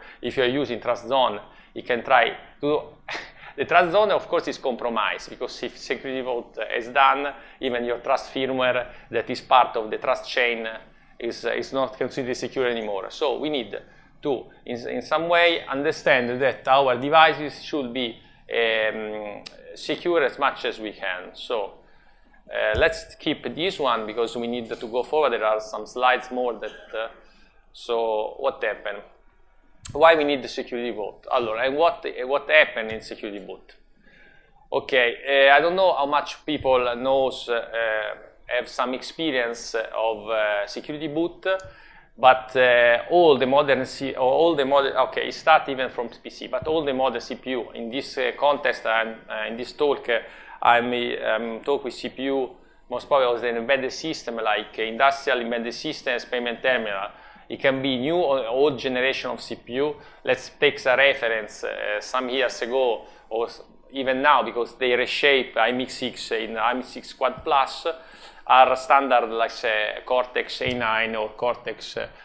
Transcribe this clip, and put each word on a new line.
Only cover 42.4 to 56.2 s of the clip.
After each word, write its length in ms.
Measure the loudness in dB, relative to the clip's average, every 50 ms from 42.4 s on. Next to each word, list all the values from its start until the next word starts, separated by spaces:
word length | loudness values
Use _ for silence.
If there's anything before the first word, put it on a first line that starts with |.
| 2 -2 2
uh, 480 | 4 6 8 8 8 8 6 6 4 2 2
all 280 | 4 6 8 8 8 6
the 80 | 4
modern 380 | 4 4 4 6 4 2 2 0
C-, 280 | -4 -6 -8 -6 -6 -2
or 180 | 0 2 2
all 220 | 4 4 4 4 4
the 100 | 2 2
modern, 300 | 4 4 4 4 2 2 0 0 0
okay, 200 | 0 -4 -4 -4
it 60 | -6
start 340 | -2 4 6 6 6 4 0
even 200 | -4 -4 -4 -4
from 180 | -4 -6 -8 -8 -8 -14
P 80 | -18 -16
C, 160 | -14 -12 -10
but 200 | -6 -6 -4 -2 0
all 160 | 0 0 0
the 100 | 0 0
modern 260 | 0 0 0 0 -2
C 140 | -8 -8 -12
P 160 | -10 -6 -6
U 220 | -4 -4 -6 -6
in 180 | -10 -10 -10 -6
this, 260 | -6 -8 -8 -6 -4 -2
uh, 120 | -2 -2 -2 2
context, 480 | 2 2 2 2 0 -2 -2 -2 -2
I'm, 300 | 0 0 0 0 -2 -6 -12 -12 -10
uh, 200 | -8 -6 -6 -6
in 80 | -6
this 160 | -8 -10 -8
talk, 360 | -4 0 2 2 2 0 0 -2
uh, 120 | -2 -2 -2 -6 -18 -20 -20 -18 -8 0
I'm, 300 | 4 6 6 6 4 2
uh, 340 | -2 -2 -2 -2 -4 -4 -2
I'm 380 | -2 -2 -2 -2 -4 -8 -6 -2
talk 180 | -2 -2 -2 -2
with 100 | -8 -10
C 160 | -8 -10 -10
P 120 | -8 -6 -4
U, 260 | -2 -2 -2 -2 -4 -8 -16 -20 _ _ _ _ -8
most 200 | -8 -6 -2 2
probably 180 | 4 4 4
was 160 | 4 2 0
an 140 | 0 -2 -2
embedded 360 | -2 0 0 0 0 0 -4
system 440 | -6 -6 -6 -8 -8 -8 -8 -8 -6
like 420 | -4 -2 0 0 -2 -2 -6 -6 -6
industrial 640 | -6 -4 0 2 4 4 2 2 0 0 0 0
embedded 340 | 0 -4 -4 -4 -4 -6 -8
systems, 500 | -8 -8 -8 -8 -6 -4 -4 -4 -4